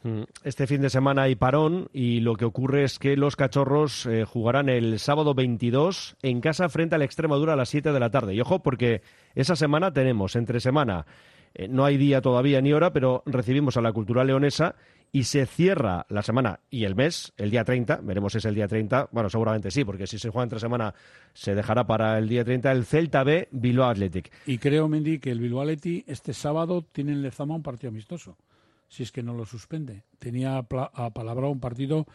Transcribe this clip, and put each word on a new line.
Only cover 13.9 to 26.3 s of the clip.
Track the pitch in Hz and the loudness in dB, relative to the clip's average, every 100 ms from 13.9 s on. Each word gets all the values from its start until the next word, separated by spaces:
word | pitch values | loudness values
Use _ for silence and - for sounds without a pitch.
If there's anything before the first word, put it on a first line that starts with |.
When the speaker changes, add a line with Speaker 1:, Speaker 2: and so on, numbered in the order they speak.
Speaker 1:
Cultural | 107 104 120 131 | 0 0 2 2
Leonesa | 135 143 - 165 - _ _ _ | 2 2 2 -2 -4 _ _ _
y | 139 | -2
se | 120 143 131 | 0 0 0
cierra | - 175 190 117 87 - | 2 2 4 0 -2 -4
la | 101 | -4
semana | - 117 123 - _ | 0 0 0 -2 _
y | 131 | -4
el | 104 | -2
mes, | 98 143 170 - - | 0 0 -2 -10 -6
el | 104 | -2
día | 117 | 0
treinta, | 110 127 120 151 | 0 0 0 -2
veremos | - 95 101 | -4 -4 -2
si | 113 | -2
es | 110 | -2
el | |
día | 104 101 | -2 -2
treinta, | 110 107 127 139 | -2 0 0 -2
bueno, | 117 107 | -2 -2
seguramente | 113 110 110 98 | 0 0 -2 -2
sí, | 123 120 | -2 -2
porque | 95 98 | -4 -8
si | 107 | -8
se | 117 | -6
juega | 110 | -4
entre | 123 113 | -4 -4
semana | 117 120 107 - - - _ | -4 -2 -4 -6 -16 -20 _
se | - - 101 | -10 -2 -2
dejará | 104 113 120 | 0 0 2
para | 110 110 110 | 2 2 0
el | 110 | 0
día | 123 | 0
treinta, | 117 127 135 | 0 0 2
el | 131 120 | 0 2
Celta | 151 165 139 | 0 2 2
B, | 135 160 - | 2 2 0
Bilbao | 135 120 123 131 | -2 0 4 4
Athletic. | 104 98 87 - - - | 2 0 -2 -10 -10 -6
Speaker 2:
Y | 123 | -2
creo, | 143 147 156 | 0 2 2
Mendy, | 151 151 160 | 0 -2 -4
que | 131 | -4
el | 120 | -4
Bilbao | 120 123 | -2 -2
Athletic | 143 160 170 170 - | -4 -4 -4 -6 -8
este | 139 - | -12 -10